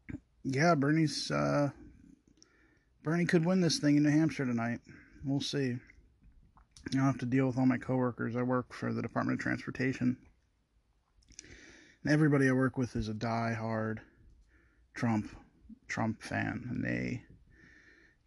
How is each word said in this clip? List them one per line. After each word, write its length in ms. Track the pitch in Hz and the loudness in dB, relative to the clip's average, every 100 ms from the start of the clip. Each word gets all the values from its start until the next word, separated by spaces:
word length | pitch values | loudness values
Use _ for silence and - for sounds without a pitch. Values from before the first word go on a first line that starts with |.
| - - - _ | -14 -14 -14 _
yeah, 320 | 139 135 170 | -4 2 4
Bernie's, 560 | 160 139 160 151 - - | 4 4 2 2 -2 -4
uh, 400 | 147 143 143 143 - - - - - _ _ _ _ _ _ _ _ | -2 0 2 0 -4 -16 -20 -20 -20 _ _ _ _ _ _ _ _
Bernie 220 | 151 170 175 | -2 0 4
could 180 | 175 | 4
win 160 | 165 190 | 4 2
this 180 | 170 - | 2 2
thing 180 | 147 147 | 4 4
in 60 | |
New 80 | 147 | 6
Hampshire 340 | 151 160 - | 4 2 0
tonight. 360 | 131 117 117 117 - - - - | -2 -2 -2 -6 -10 -20 -20 -12
We'll 160 | 135 139 | -4 -4
see. 360 | - 143 135 123 - - _ _ - - - - _ - - | -2 -2 -2 -4 -10 -20 _ _ -20 -20 -20 -20 _ -18 -4
I 120 | 135 | 0
don't 60 | |
have 140 | 135 123 | 2 0
to 80 | 127 | 0
deal 220 | 131 131 | 2 2
with 100 | 123 | 2
all 80 | 131 | 2
my 120 | 120 | 2
coworkers. 580 | - 131 123 117 120 120 | 0 0 0 -2 -4 -2
I 60 | |
work 300 | 123 127 120 | 0 0 -2
for 200 | - 120 | -8 -6
the 100 | 113 | -4
Department 380 | 113 - 127 127 | -4 -4 -2 -2
of 20 | |
Transportation. 760 | 123 123 - - 131 127 127 - - _ _ _ _ _ _ _ _ _ _ - - - - - - _ | -2 -4 -6 -4 -2 0 0 -2 -8 _ _ _ _ _ _ _ _ _ _ -20 -20 -20 -20 -20 -20 _
And 80 | 139 | 0
everybody 360 | 151 156 143 135 | 4 6 6 4
I 40 | |
work 260 | 131 131 135 | 4 0 0
with 160 | 120 | -4
is 140 | 120 110 | -4 -4
a 40 | |
diehard 840 | 110 117 113 117 113 113 110 110 110 - _ - - _ _ _ _ _ | -4 -4 -2 -2 -4 -4 -4 -4 -6 -10 _ -20 -20 _ _ _ _ _
Trump, 340 | - 120 107 - - - _ - - _ | -4 0 0 -2 -10 -20 _ -20 -20 _
Trump 340 | - 113 110 | -4 -4 -4
fan. 420 | - 107 110 - 123 | -6 -4 -4 -4 -6
And 140 | - | -4
they, 400 | 60 60 62 60 - - _ - - - - - _ _ | -2 -2 -4 -6 -10 -20 _ -20 -20 -20 -20 -20 _ _